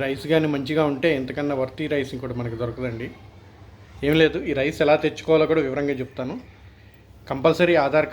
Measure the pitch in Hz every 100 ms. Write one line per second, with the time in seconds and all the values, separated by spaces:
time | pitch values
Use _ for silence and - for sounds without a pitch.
0 | 135 139 147 160 156 143 131 156 151 135
1 | 170 139 127 131 143 135 131 - 151 147
2 | 131 131 127 123 120 113 120 117 127 113
3 | 131 - - - - - - - - -
4 | 139 160 156 165 - 139 143 156 147 151
5 | 156 151 - 160 151 160 135 131 143 131
6 | 127 - 127 247 - - - - - -
7 | - - - 139 156 160 175 170 139 151
8 | 151